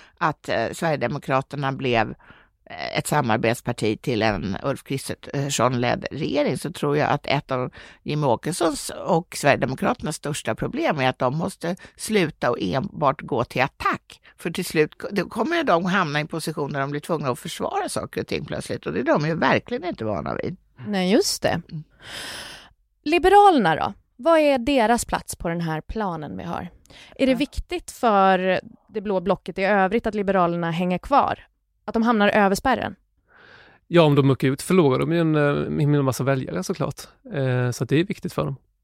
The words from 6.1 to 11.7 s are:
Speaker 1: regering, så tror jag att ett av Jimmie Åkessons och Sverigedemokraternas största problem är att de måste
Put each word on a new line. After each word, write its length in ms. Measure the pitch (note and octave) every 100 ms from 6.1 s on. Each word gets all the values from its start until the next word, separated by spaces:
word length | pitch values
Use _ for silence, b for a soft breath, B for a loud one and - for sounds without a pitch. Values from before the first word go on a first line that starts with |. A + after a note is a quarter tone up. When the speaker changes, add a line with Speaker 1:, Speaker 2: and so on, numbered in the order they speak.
Speaker 1:
regering, 480 | C3+ D#3 C#4 D4 F#3
så 140 | -
tror 240 | - D3 C#3+
jag 140 | A#2+
att 160 | C#3 -
ett 240 | C#3+ -
av 220 | B2+ B2+ B B B
Jimmie 240 | - D3 C#3+
Åkessons 640 | A2+ - E3+ E4 C#4+ - E2+ D3
och 300 | E3+ - -
Sverigedemokraternas 800 | C#3+ B2 C3+ C3 G3 A#3+ D3+ D3+
största 380 | D3 D3+ -
problem 440 | A2+ C3+ B3+ D#4+ D#3+
är 100 | C3
att 100 | B2+
de 180 | B2+ D3+
måste 400 | F#3+ - E3+